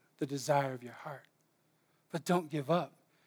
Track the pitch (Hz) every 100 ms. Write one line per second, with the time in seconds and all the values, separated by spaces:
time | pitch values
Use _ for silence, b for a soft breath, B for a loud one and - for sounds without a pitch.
0 | _ _ 143 139 139 143 139 127 120 117
1 | 156 135 - _ _ _ _ _ _ _
2 | _ 170 - 175 156 151 131 170 143 -
3 | _ _